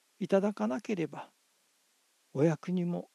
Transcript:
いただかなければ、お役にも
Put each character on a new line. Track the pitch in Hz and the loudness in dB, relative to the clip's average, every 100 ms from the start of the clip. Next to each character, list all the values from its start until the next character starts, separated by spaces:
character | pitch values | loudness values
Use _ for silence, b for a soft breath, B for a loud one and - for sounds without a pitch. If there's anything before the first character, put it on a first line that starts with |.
| _ - | _ -8
い | 190 | 2
た | 196 | 2
だ | 208 | 2
か | 208 214 | 0 -2
な | 254 | -2
け | - 190 | -4 -2
れ | 151 | -4
ば、 | 127 - _ _ _ _ _ _ _ _ _ _ | -6 -16 _ _ _ _ _ _ _ _ _ _
お | 131 | 2
役 | 165 151 - | 2 2 -2
に | 180 | -2
も | 175 175 - | 0 -4 -8